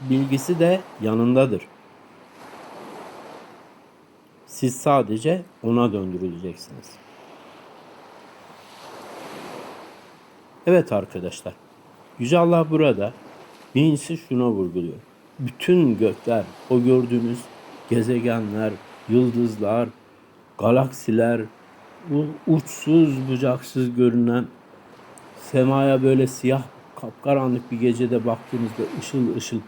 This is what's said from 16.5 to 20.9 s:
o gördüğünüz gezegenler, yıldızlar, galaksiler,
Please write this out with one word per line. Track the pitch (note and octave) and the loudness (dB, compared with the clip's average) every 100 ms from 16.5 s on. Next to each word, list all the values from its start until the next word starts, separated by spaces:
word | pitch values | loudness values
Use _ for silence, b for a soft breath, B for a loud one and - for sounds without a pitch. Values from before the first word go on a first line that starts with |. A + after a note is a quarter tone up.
| - - | -14 -2
o | B2+ | 2
gördüğünüz | B2 B2+ A#2+ A#2+ A#2 A#2+ - - - - - | 4 4 2 -2 -2 -6 -10 -20 -20 -20 -2
gezegenler, | A#2+ A2 A#2+ A#2+ A2+ G#2+ G#2+ G#2+ G2 - - - | 0 0 0 0 -2 -2 -4 -4 -6 -16 -18 0
yıldızlar, | A#2+ B2 A#2 A#2 G#2 G2+ A#2 A2+ - _ _ _ _ _ - | 2 2 0 -2 -2 -2 0 -2 -8 _ _ _ _ _ -2
galaksiler, | G#2+ B2+ C3+ | 2 4 2